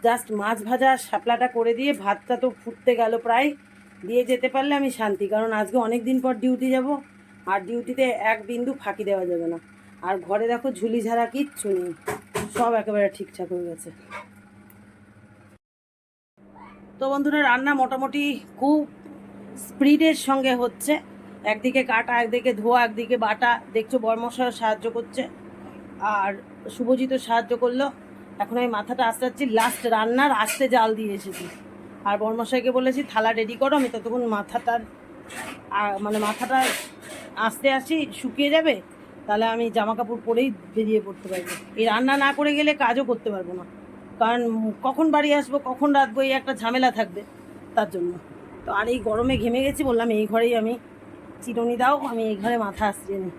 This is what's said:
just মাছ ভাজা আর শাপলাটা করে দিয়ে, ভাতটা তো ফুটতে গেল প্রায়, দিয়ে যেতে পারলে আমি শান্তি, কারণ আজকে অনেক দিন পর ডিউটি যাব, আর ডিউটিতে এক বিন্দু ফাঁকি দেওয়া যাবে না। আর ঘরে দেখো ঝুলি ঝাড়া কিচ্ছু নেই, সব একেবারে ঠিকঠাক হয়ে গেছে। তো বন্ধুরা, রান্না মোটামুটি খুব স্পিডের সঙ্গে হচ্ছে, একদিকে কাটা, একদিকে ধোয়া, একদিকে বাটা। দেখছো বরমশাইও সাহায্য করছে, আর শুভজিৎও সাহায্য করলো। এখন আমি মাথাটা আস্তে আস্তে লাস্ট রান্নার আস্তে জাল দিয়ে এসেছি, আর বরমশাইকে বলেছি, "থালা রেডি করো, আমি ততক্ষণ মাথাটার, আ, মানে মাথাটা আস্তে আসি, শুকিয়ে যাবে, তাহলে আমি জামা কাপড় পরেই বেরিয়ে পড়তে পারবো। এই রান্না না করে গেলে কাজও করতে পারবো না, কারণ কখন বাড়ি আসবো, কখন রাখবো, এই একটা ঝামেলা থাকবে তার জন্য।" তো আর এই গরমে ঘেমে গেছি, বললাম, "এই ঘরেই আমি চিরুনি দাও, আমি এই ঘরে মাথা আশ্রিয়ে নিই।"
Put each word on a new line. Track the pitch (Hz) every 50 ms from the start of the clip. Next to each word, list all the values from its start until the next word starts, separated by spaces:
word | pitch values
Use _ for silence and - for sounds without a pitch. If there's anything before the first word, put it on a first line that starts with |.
| -
just | 233 233 240 - - 220
মাছ | 208 202 214 233 214 208
ভাজা | 214 247 247 262 262
আর | 262
শাপলাটা | 254 - - - 202 - 233 233 233 247 247
করে | 247 233 233 233 233
দিয়ে, | 233 269 285
ভাতটা | 294 - 196 - 208 208 - - 247
তো | 240 - 254 220 - -
ফুটতে | 233 226 - - 254 240
গেল | 226 233 220 226 226
প্রায়, | 233 233 233 240 277 294 294 - - - - - - - - - -
দিয়ে | 180 233 247 247
যেতে | 240 254 247 254 254
পারলে | 254 269 269 285 285
আমি | 277 277 262
শান্তি, | 262 - 220 214 196 190 202 190
কারণ | 208 214 226 226
আজকে | 220 214 214 190 202
অনেক | 254 233 220 233 240 220
দিন | 240 262 262
পর | 254 262 254
ডিউটি | 220 202 254 254 247 254 262
যাব, | 254 262 254 277 294 269 - - - - - - - - -
আর | 185 190 202
ডিউটিতে | 185 175 233 240 233 247 254 254
এক | 262 254 233 196 196 220 226 214 208
বিন্দু | 196 240 240 247 262
ফাঁকি | 262 269 - 208 190 - 214
দেওয়া | 196 196 190 185
যাবে | 175 175 170 170
না। | 165 170 165 - - - - - - - -
আর | - 180 196 190
ঘরে | 160 165 196 208 226 233
দেখো | 240 233 240 269
ঝুলি | 254 180 208 233 226 240
ঝাড়া | 214 226 233 233 233
কিচ্ছু | 226 233 269 285 294 - - - 208
নেই, | 190 180 180 180 165 - - - - - - - - 196 - 214 - -
সব | 247 233 233
একেবারে | 220 208 220 208 208 202 196 196
ঠিকঠাক | - 202 - - - 180 170
হয়ে | 185 180 175
গেছে। | 175 165 165 - 170 - - - - - - - - - - - - - - - - - - - - - - - - - - - - - - - - - _ _ _ _ _ _ _ _ _ _ _ _ _ _ _ _ _ - - - - - - - - - - - -
তো | 262 269
বন্ধুরা, | 277 277 285 294 285 302
রান্না | 285 262 240 247 269 285 285
মোটামুটি | 269 254 254 262 262 269 262 269 285 285 294 269 208 - - -
খুব | - 262 277 302 302 285 - - - - - - - - - - - - - -
স্পিডের | - - - - - 269 277 294 302 320 320 311
সঙ্গে | - - - 269 269 262 262 254
হচ্ছে, | 247 240 233 - - - 269 302 302 - - - - - - - - -
একদিকে | 208 214 214 220 254 254 269 262
কাটা, | 254 226 226 233 240 240 240
একদিকে | 240 220 220 247 208 254
ধোয়া, | 233 202 208 233 240 247 240
একদিকে | 226 214 208 240 220 247
বাটা। | 240 226 208 220 214 254 240 240 233 - -
দেখছো | 196 226 220 220 262 254
বরমশাইও | 220 220 226 226 233 240 226 247 254 247
সাহায্য | 226 - 226 214 220 208 - 233
করছে, | 226 233 233 - - 262 240 - - - - - - - - - - - - - - -
আর | 180 214 214 202 190 202 196 202 - - - - - -
শুভজিৎও | - - 247 226 262 254 262 254 262 254
সাহায্য | - 226 233 233 226 202 240
করলো। | 240 247 240 247 254 277 277 - - - - - - - - - -
এখন | 202 202 226
আমি | 247 247
মাথাটা | 240 226 208 202 - 254 247 247
আস্তে | 226 226 - 254
আস্তে | 254 247 - 285
লাস্ট | 254 214 220 220 247 240 - -
রান্নার | 240 226 214 220 226 240 254 277 294
আস্তে | 254 208 220 214 - - 269 254
জাল | 233 247 220 220 220
দিয়ে | 214 220 208 196
এসেছি, | 190 170 196 185 - 175 170 - - - - - - - - - - -
আর | 202 202 202
বরমশাইকে | 214 220 220 233 233 220 262 254 226 254
বলেছি, | 247 254 254 262 262 262
"থালা | 285 - - 220 220 226
রেডি | 226 220 226 214 240
করো, | 220 269 269 294
আমি | 294 262 240
ততক্ষণ | - 226 185 226 226 247 240
মাথাটার, | 233 220 208 202 196 - 233 - - - - 220 - - - - - - - - - - - - - - - - -
আ, | - 202 208 208 196 196
মানে | 208 208 214 214
মাথাটা | 214 208 214 - 247 240 262 262 262 - - - - - - - - - - - - - -
আস্তে | - 214 226 220 - - 277
আসি, | 269 269 262 - 320 320 294 - 202
শুকিয়ে | - - 254 - - 285 285
যাবে, | 294 320 320 320 247 196 - - - - - - - - -
তাহলে | - 208 214 220
আমি | 226 226 233 233 226
জামা | 190 226 208 214 226
কাপড় | 220 240 208 240 226 -
পরেই | 220 233 233 254 269 214 - - - -
বেরিয়ে | 220 220 208 220 214 196
পড়তে | 196 185 - - 185
পারবো। | 185 185 175 175 - - - - - 214
এই | 220
রান্না | 226 214 226 254 262 277
না | 285 277 277
করে | 277 285 294 294 294
গেলে | 294 302 302 294
কাজও | 294 269 233 240 254 269
করতে | 220 240 226 - 226
পারবো | 202 190 180 175
না, | 180 180 175 - - - - - - - - - - -
কারণ | 226 220 233 247 240 233 226 220 220 220 208 -
কখন | - 254 262 294 320 320
বাড়ি | 294 294 294 294 285
আসবো, | 294 277 269 262 285 277
কখন | 254 254 - 277 294
রাখবো, | 285 277 269 226 214 269
এই | 269 269
একটা | 262 262 262 269 262
ঝামেলা | 208 214 226 247 254 262 254
থাকবে | - 214 220 185 175 202 208 - - - - - - - - - -
তার | - 214 -
জন্য।" | - 180 175 175 180 170 - - - - - - - - -
তো | -
আর | - 202 214 226
এই | 247 254
গরমে | 196 226 214 220 240 262 262 247
ঘেমে | 208 240 233 254
গেছি, | 269 277 277 - 302
বললাম, | 269 233 226 226 233
"এই | 220 214 214
ঘরেই | 202 208 226 233 240 240
আমি | 226 214 220 240 240 - - - - - - - - - - - -
চিরুনি | - 247 226 233 233 240 247
দাও, | 233 247 254 285 285 277
আমি | 269 240 226 226
এই | 220 214
ঘরে | 190 202 233 240
মাথা | 233 214 196 185 - 220 208
আশ্রিয়ে | 202 - - 190 196 196
নিই।" | 190 180 165